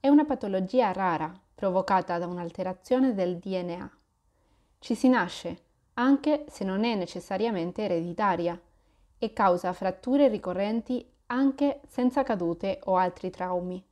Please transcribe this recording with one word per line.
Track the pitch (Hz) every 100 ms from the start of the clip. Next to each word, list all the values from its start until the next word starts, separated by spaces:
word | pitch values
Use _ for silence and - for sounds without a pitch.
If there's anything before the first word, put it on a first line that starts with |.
è | 269
una | 294
patologia | 302 262 208 190 185 254 220
rara | 185 190 160 160 185 _
provocata | - 196 185 190 190 175 175
da | 175
un'alterazione | 180 170 - 185 185 - 254 262
del | 202 180 175
D | 196 185
N | 180 175
A. | 196 _ _ _ _ _ _ _ _ _
Ci | -
si | 220 254
nasce, | 254 175 - 170 170 _ _ _
anche | - 247 277 294 302 302
se | -
non | 190 190
è | 233
necessariamente | 214 175 180 - 190 226 202 165 -
ereditaria, | 214 175 170 175 214 175 170 170 _ _ _ _ _ _
e | 226
causa | - 202 180 180
fratture | 180 190 185 - 277 277
ricorrenti | 214 - 180 202 226 226 247 - _ _
anche | 247 277 269 285 277 -
senza | - 247 262
cadute | 269 208 170 170 196 190
o | - 185
altri | 185 180 185
traumi. | 180 185 180 180 180 _